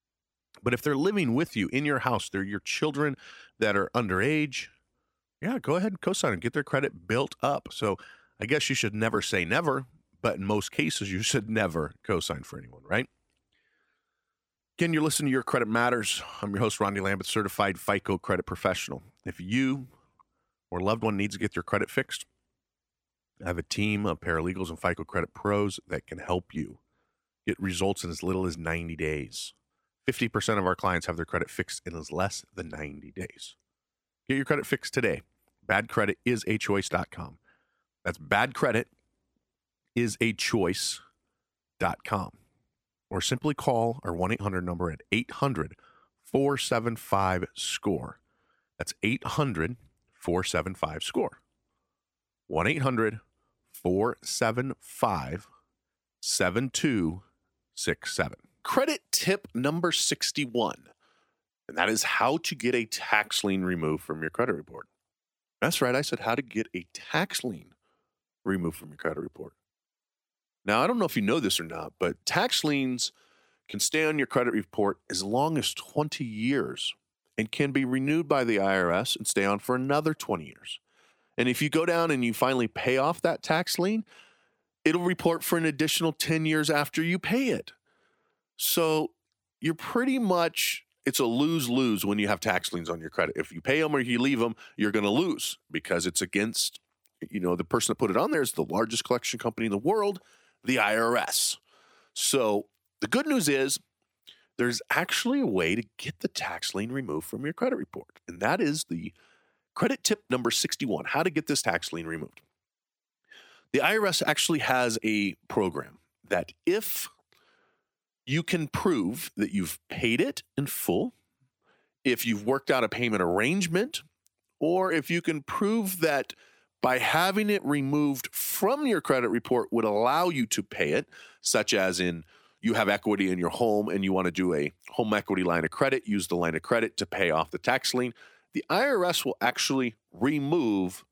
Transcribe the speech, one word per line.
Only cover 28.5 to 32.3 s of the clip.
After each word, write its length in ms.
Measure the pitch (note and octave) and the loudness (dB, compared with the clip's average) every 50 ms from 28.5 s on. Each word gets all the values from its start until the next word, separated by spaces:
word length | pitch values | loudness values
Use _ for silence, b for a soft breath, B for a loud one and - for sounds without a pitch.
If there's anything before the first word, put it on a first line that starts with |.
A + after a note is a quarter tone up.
| D2+ | -4
ninety 380 | D#2+ D#2+ E2 E2 E2+ E2+ E2 E2 | -4 -4 -4 -4 -4 -4 -6 -6
days. 580 | D#2 D#2+ D2+ D#2 D2 C#2 - - - - - - _ _ _ _ _ _ _ _ _ - | -4 -4 -2 -2 -4 -6 -8 -10 -12 -12 -14 -16 _ _ _ _ _ _ _ _ _ -4
Fifty 220 | C3 B2 - B2 | -2 -2 0 0
percent 300 | A2+ - G#2+ - - A2 | -2 -2 -2 0 0 2
of 80 | G2+ F#2 | 2 2
our 100 | F#2 F#2 | 2 2
clients 300 | - - F#2+ F2+ E2+ - | 2 2 0 0 0 0
have 100 | - E2+ | -2 -4
their 80 | E2 E2 | -4 -4
credit 240 | - - E2+ E2 - | -2 -2 -2 -2 -4
fixed 360 | - - A2+ - - - - | -6 -8 -6 -6 -8 -12 -10
in 100 | F2 E2 | -10 -10
as 160 | E2 D2+ - | -10 -10 -6
less 340 | D2+ E2+ F#2 G2 | -2 -2 -2 -2